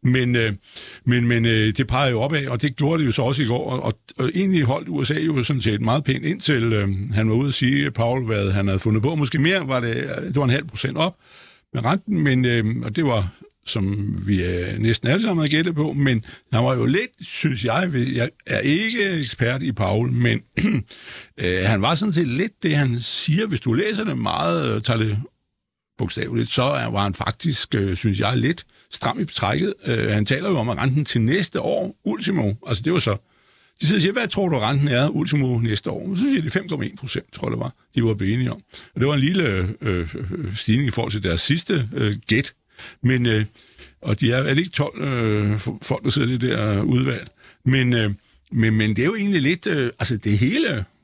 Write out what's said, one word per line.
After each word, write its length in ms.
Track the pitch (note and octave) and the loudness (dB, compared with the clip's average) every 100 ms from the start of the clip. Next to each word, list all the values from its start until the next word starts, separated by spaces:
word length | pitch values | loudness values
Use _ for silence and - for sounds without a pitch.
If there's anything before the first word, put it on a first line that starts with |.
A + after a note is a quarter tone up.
Men, 340 | C3 B2+ B2 B2 | 4 2 4 2
øh, 160 | A2+ G2+ - - - - | 0 -2 -10 -18 -18 -6
men, 220 | - B2 A#2+ | 0 2 4
men, 180 | A#2+ A2+ | 2 4
øh, 260 | A2 G#2+ G#2+ | 4 2 2
det 100 | B2 | 0
peger 240 | B2+ C#3 | 2 2
jo 100 | A#2 | 2
opad, 260 | B2 D3+ C3+ | 0 0 -2
og 160 | B2 | -2
det 140 | D3 B2+ | -2 0
gjorde 240 | C#3+ E3 | 0 2
det 40 | C#3+ | 0
jo 60 | |
så 100 | A2+ | 2
også 200 | B2 C3+ | 0 2
i 40 | B2 | 0
går. 240 | B2 A#2 | 0 -2
Og, 120 | B2+ | -4
og, 160 | - - - - | -4 -6 -10 -4
og 140 | B2+ | -2
egentlig 300 | - G3 F#3 | 0 2 4
holdt 240 | C3 C#3 - | 2 0 -2
U 160 | D#3 | -4
S 60 | C3+ | -2
A 80 | D3+ | 0
jo 240 | D#3+ D3 | 0 0
sådan 180 | A#2 C3+ | 0 0
set 180 | G#2+ G#2+ | 0 0
meget 240 | A2+ C3 | 2 0
pænt, 200 | C#3+ C3 | 0 -2
indtil, 380 | C#3 F#3+ - C#3 A2+ | -2 -4 0 2 2
øh, 160 | A2 G2+ F#2+ G2+ | 2 0 -2 -2
han 140 | G#2+ A2 | 0 2
var 40 | |
ude 140 | A2 C#3+ | 2 0
at 60 | |
sige, 360 | B2+ B2+ C#3 C#3+ | 0 0 2 0
Powell, 360 | A#2+ A#2 B2+ A#2 | 0 -2 0 -2
hvad 240 | G#2+ G2+ | 0 0
han 140 | G2 G2 | 0 2
havde 120 | F#2+ | 0
fundet 240 | A2+ A2 | 2 2
på. 120 | B2+ | 2
Måske 240 | D#3+ C#3+ E3 | 0 0 2
mere 300 | D3+ F#3+ C#3 | 2 2 0
var 120 | C3 | -2
det, 140 | A#2 A2+ - - | -2 -4 -4 -6
det 140 | - C3 | -2 0
var 80 | |
en 60 | C#3 | 2
halv 140 | C3 D#3+ | 2 -2
procent 300 | - C3+ C3+ | -6 -6 -2
op 200 | E3 - _ - - _ _ | -2 -4 _ -20 -20 _ _
med 100 | C3 | -4
renten, 360 | A#2 F#3 G3+ G3 | 0 0 0 0
men, 220 | D3 B2+ | 4 4
øh, 320 | B2+ A#2+ G#2+ A#2 | 4 2 2 -2
og 140 | A#2 G#2+ | -4 -2
det 80 | |
var, 240 | D3+ A#2 F#2 - - _ - | 0 2 -2 -6 -20 _ -8
som 460 | A2+ G2 G2+ G2+ F2+ F#2+ | -2 -2 -2 -4 -4 0
vi, 160 | G2 | 0
øh, 360 | F2 F2+ F2 G#2 | 0 -2 -4 -2
næsten 300 | A2 A2+ A#2 | 0 0 2
alle 140 | E3 | 0
sammen 160 | A3 F3 | 2 0
havde 120 | D3+ D3+ | 2 0
gættet 180 | E3+ | 0
på, 180 | D#3+ D3+ | 0 -2
men 320 | C#3+ C#3 A#2 - - _ | 0 2 0 -2 -18 _
han 120 | A2+ | 0
var 100 | B2 | 2
jo 120 | B2+ A#2 | 2 2
lidt, 240 | E3 B3 _ | 0 -2 _
synes 420 | - - D3+ B2+ | -12 -4 -2 0
jeg, 280 | A2+ A#2+ F#3 | 0 0 0
ved, 140 | C3+ A#2+ | 0 0
jeg 240 | A#2+ A#2+ - - | 0 -2 -4 -4
er 120 | G#2+ | -2
ikke 460 | B2+ D#3 A3 A#3 G3+ | 2 2 0 0 0
ekspert 520 | F3 C3 - A#2 C3 | 0 -4 -2 0 0
i 100 | C3+ | -4
Powell, 400 | A2 G2 G#2 B2 | -2 0 2 2
men, 280 | B2 A#2+ A2+ - - | 2 2 2 -2 -2
<clears throat> 260 | F#3 E3+ G2+ - - - - - | 0 0 -4 -14 -18 -18 -20 -6
øh, 240 | F#2 F2+ | -2 0
han 180 | F#2 A2 | 2 2
var 120 | G#2+ | 2
sådan 180 | D#3 G#3 | 0 0
set 120 | E3 D#3+ | 0 0
lidt 340 | B2 G#3+ _ | 0 -2 _
det, 140 | F3+ D3 | 0 2
han 240 | C#3 A#2+ | 2 0
siger. 460 | A2+ - - D#3 A3 | -2 -2 0 0 0
Hvis 140 | C#3+ | -2
du 120 | - | 0
læser 320 | A#2 G#3 G#3 | 0 0 -2
det 140 | G#3+ C3 | -2 -2
meget, 560 | G#2+ E2+ E3 E3+ C3+ A2 | -2 0 0 0 0 -2
øh, 60 | |
tager 140 | G#2+ A#2 | 0 0
det 200 | A2 G#2 C3 _ _ _ _ _ _ _ | 0 -2 -6 _ _ _ _ _ _ _
bogstaveligt, 520 | F#2+ - - A2+ A2+ | -6 -4 -4 -2 -2
så 120 | - | 0
er, 240 | B2+ C#3 A#2 | 0 0 -2
var 160 | G#2 | 0
han 120 | G2+ | 0
faktisk, 600 | F#2 - - E3+ C3 - | -2 -4 -2 -2 -2 -2
øh, 220 | A2+ G2 F2+ | 0 0 0
synes 240 | A2+ G2 | 0 0
jeg, 180 | G#2 B2 | 0 2
lidt 260 | C3+ E3+ - _ _ | 0 -2 -8 _ _
stram 280 | - - - | -6 -4 -2
i 40 | |
trækket. 500 | E3+ - G2 C3 F3 - - | -4 -2 -2 0 -2 -4 -4
Øh, 240 | A#2 A2 | -2 0
han 160 | G#2 G#2+ | 0 0
taler 240 | C3+ F#3 | -2 0
jo 60 | F3 | 0
om, 100 | A2+ | 0
at 100 | A2+ | 0
renten 260 | B2+ C3 | 0 0
til 160 | D3 B2 | 0 2
næste 400 | A2 E3+ F#3+ G3 | 2 2 0 -2
år, 360 | - - - - | -2 -2 -4 -6
ultimo, 500 | - G#3+ - F#3+ G#2+ G#2+ - | -6 -4 -2 0 0 -2 -4
altså 160 | G2 | -4
det 100 | B2 | 0
var 60 | F3 | 0
så, 180 | A#2+ G2 _ _ _ _ _ _ | 0 -2 _ _ _ _ _ _
de 60 | D3+ | 2
sidder 120 | G#3 | 2
og 40 | |
siger, 100 | E3 | 2
"Hvad 160 | A#3 A#3 | 0 -2
tror 200 | - F#3+ | 0 0
du, 100 | C#3+ | 2
renten 300 | G#2+ C#3 C#3+ | 2 2 2
er 200 | B2 D3 | 2 2
ultimo 500 | D#3 E3+ D3 C3 A#2+ | 0 0 0 2 0
næste 320 | A#2 G#2 - | 0 0 -2
år?" 240 | - - F#3+ | -6 -4 0
Så 60 | |
siger 200 | C4+ C4+ | 2 2
de 80 | D#3 | 0
fem 180 | F#3+ G3+ | -4 -4
komma 160 | D#3+ - | -6 -6
en 100 | - | -8
procent, 360 | C3 - - | -8 -8 -8
tror 160 | - - | -8 -6
jeg, 40 | |
det 80 | A#2 | -4
var, 140 | C3 - _ | -6 -10 _
de 100 | - | 0
var 100 | A2+ | 0
blevet 200 | G#2 G2 | 0 0
enige 180 | A#2 B2 | 0 -2
om. 80 | - - - - | -4 -12 -20 -14
Og 60 | - | -2
det 80 | C3 | 0
var 60 | |
en 60 | D3 | 2
lille, 240 | C3+ F#3+ D#3 F#2+ F#2 - | 0 2 0 0 -2 -2
øh, 280 | C3 F2+ E2 | -2 -2 -2
øh, 420 | - F2+ B2+ C#3+ G2 | -6 -8 -6 -6 -6
stigning 320 | - A2+ C#3 | 0 2 2
i 20 | |
forhold 220 | A2 A#2+ | -2 -4
til 100 | G#2 | -2
deres 180 | F#2+ E2+ | -2 0
sidste, 480 | - D#3+ - F#3 A2+ | 0 -2 0 -2 -2
øh, 220 | - A2 G#2 - | -2 -2 -2 0
gæt. 280 | A2 C#3 - _ - - - | 0 0 -8 _ -20 -20 -2
Men, 240 | A#2+ B2+ A#2+ | 2 2 2
øh, 180 | A2 G#2+ - - _ - _ | 2 0 -6 -20 _ -20 _
og 180 | - G#2+ | -4 0
de 120 | B2 | 2
er, 40 | A#2+ | 2
er 120 | C3+ | 2
det 40 | C3+ | 0
ikke 120 | F3+ | 0
tolv, 300 | - D3 - | -2 -4 -2
øh, 540 | C#3+ B2+ A2+ G#2+ G#2 G#2+ | -4 0 0 2 2 0
fo-, 220 | A#2 - | -4 -8
folk, 220 | - - | -4 -2
der 60 | C#3+ | 0
sidder 180 | C#3+ B2 | 0 0
i 40 | |
det 80 | B2+ | 0
der 420 | B2 A2+ G#2+ G2+ | 0 0 0 0
udvalg? 460 | - B2 C3 A#2 - _ - _ | 2 2 0 -2 -8 _ -20 _
Men, 280 | - C3 B2 | 0 2 4
øh, 180 | A#2+ G#2+ G2+ _ _ _ | 2 0 -2 _ _ _
men, 220 | C3+ A2+ | 0 2
men 160 | A2 G#2+ | 4 2
det 80 | G#2+ | 2
er 80 | C3+ | 0
jo 80 | |
egentlig 280 | A3 G3+ F#3+ | 0 0 2
lidt, 240 | C3+ F3+ - | 2 0 0
øh, 240 | D#3+ B2 - | 0 -2 -2
altså 180 | A2+ A#2 | -2 -2
det 220 | G#2+ G#2 | 2 2
hele 460 | B2 B3 C#4 C3+ F#2+ _ | 4 2 0 -2 -6 _